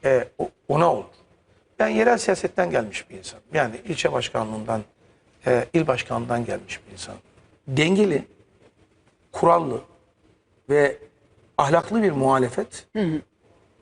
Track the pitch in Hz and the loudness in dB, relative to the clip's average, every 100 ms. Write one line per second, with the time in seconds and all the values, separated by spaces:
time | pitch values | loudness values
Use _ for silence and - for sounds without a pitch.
0 | 135 127 - - - _ - 147 170 117 | 2 2 0 -8 -10 _ -2 2 2 2
1 | - _ _ _ _ _ _ - 220 220 | -6 _ _ _ _ _ _ -2 0 2
2 | 233 220 - 185 185 - 175 139 107 - | 2 2 0 -2 -2 -2 -2 -2 -4 -10
3 | - 95 - - _ 156 120 113 - 151 | -14 -18 -18 -20 _ -2 -2 -6 -10 -2
4 | 156 131 120 123 110 110 110 110 - _ | -2 -2 -4 -4 -4 -6 -6 -6 -6 _
5 | _ _ _ _ 127 123 131 165 156 123 | _ _ _ _ 0 0 2 0 0 -2
6 | - 117 120 120 113 95 - - - - | -2 -6 -2 -4 -4 -8 -8 -16 -16 -18
7 | - 98 _ _ _ _ - 131 156 196 | -16 -18 _ _ _ _ -4 0 2 4
8 | 202 143 - _ _ _ _ _ _ _ | 2 0 -4 _ _ _ _ _ _ _
9 | _ _ _ - 170 170 147 110 - _ | _ _ _ 0 4 4 2 -8 -10 _
10 | _ _ _ _ _ _ - 147 139 - | _ _ _ _ _ _ 0 2 2 -2
11 | - _ _ _ _ - 143 165 165 226 | -16 _ _ _ _ -2 2 2 2 0
12 | 196 139 135 135 120 - 226 - - 214 | 0 0 2 2 0 -4 -8 -12 -10 -4
13 | 175 156 - _ _ _ _ _ | -2 -4 -8 _ _ _ _ _